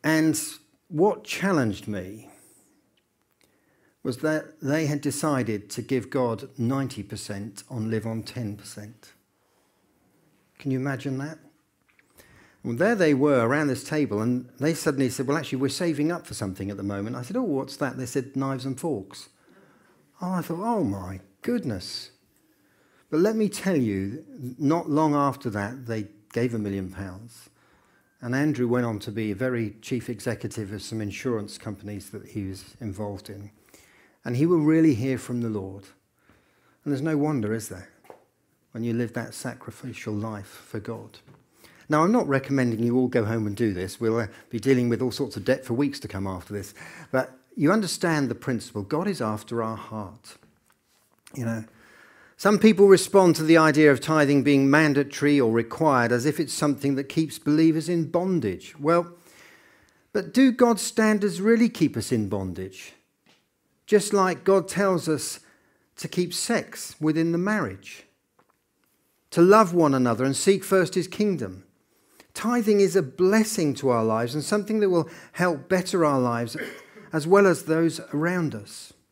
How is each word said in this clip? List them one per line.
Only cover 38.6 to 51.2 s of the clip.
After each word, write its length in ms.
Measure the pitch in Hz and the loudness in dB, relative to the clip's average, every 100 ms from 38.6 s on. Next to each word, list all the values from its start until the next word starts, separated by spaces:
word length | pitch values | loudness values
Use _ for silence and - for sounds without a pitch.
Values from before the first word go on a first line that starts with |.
| _ | _
when 100 | 120 | -8
you 100 | 117 | -4
live 200 | 117 120 | -2 -2
that 220 | 123 117 | -6 -10
sacrificial 800 | - 127 117 - - 131 107 - | -10 -12 -12 -16 -14 -14 -10 -8
life 520 | 104 113 107 101 - - | -6 -6 -10 -14 -20 -14
for 140 | 113 | -12
God. 400 | 107 110 110 - _ - _ _ - _ - | -10 -12 -14 -20 _ -20 _ _ -20 _ 0
Now, 140 | 151 | 2
I'm 100 | 170 | 4
not 140 | 240 151 | 4 2
recommending 560 | 135 135 139 123 110 | 0 0 0 0 0
you 140 | 120 123 | 0 2
all 80 | 127 | 2
go 180 | 127 | 2
home 220 | 104 113 104 | 0 0 -2
and 100 | 101 | -2
do 160 | 117 | -2
this. 280 | 92 95 - | -2 -6 -4
We'll, 180 | 113 113 | -2 -2
uh, 80 | 104 - - | -4 -10 -10
be 80 | 120 | -4
dealing 300 | 120 127 120 | 2 4 4
with 120 | 113 | 0
all 120 | 127 | -2
sorts 240 | - 85 - | -4 -6 -4
of 80 | |
debt 200 | 87 131 | -2 -2
for 100 | - | -2
weeks 260 | 117 143 139 | -2 -2 -4
to 80 | 107 | -10
come 180 | 98 98 | -6 -6
after 260 | 92 - | -8 -10
this. 220 | 104 95 - - - - | -12 -12 -18 -20 -20 -4
But 260 | 131 127 - _ | -2 -2 -10 _
you 160 | - 147 | 0 2
understand 580 | 214 190 - 175 156 135 | 2 0 -2 0 0 0
the 60 | |
principle. 480 | 117 - 117 - 104 | -4 -4 -6 -6 -10
God 240 | 98 151 196 | -4 -4 -2
is 160 | - | -4
after 400 | 113 107 - 117 | -4 -4 -6 -4
our 140 | 110 110 | -4 -6
heart. 600 | - 110 95 - - - _ _ _ _ _ _ _ _ | -10 -12 -12 -16 -20 -20 _ _ _ _ _ _ _ _